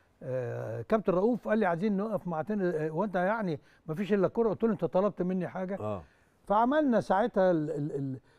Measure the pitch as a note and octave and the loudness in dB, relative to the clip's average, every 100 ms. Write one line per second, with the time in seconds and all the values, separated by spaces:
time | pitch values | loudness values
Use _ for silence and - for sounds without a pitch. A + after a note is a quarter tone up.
0 | _ _ D#3+ B2+ A#2+ A#2 A#2+ A2+ A#2 A3 | _ _ -8 -6 -4 -6 -8 -8 -2 0
1 | G3+ F3 G#3+ B3 A3 G#3+ G3 E3+ A3 F#3+ | 2 2 2 0 0 2 2 0 0 0
2 | G#3+ G3+ F3+ D#3+ D3+ G#3 F3+ D#3+ D#3 D#3 | -2 -4 -4 -4 -4 -2 0 0 -2 -2
3 | G#3 F3+ F3+ A3+ F#3+ D3 - _ - D#3 | -2 0 0 0 -2 -4 -8 _ -8 -6
4 | F#3+ G3+ E3+ - A3+ F3+ A3+ G3+ E3 F3+ | 0 2 2 2 0 2 0 0 0 2
5 | G3+ - F3+ F#3 E3 D#3+ F#3 G3 G#2+ G2+ | 0 0 -2 -2 -4 -6 -8 -6 -6 -6
6 | D#2 _ _ _ - G#3 A#3+ D4+ D4 A3 | -10 _ _ _ 0 2 4 4 4 2
7 | - F#3+ A3+ G3+ F#3 E3+ D3+ - D3 C#3+ | 2 2 2 4 4 4 0 -4 -4 -4
8 | C#3 C3 - | -6 -8 -12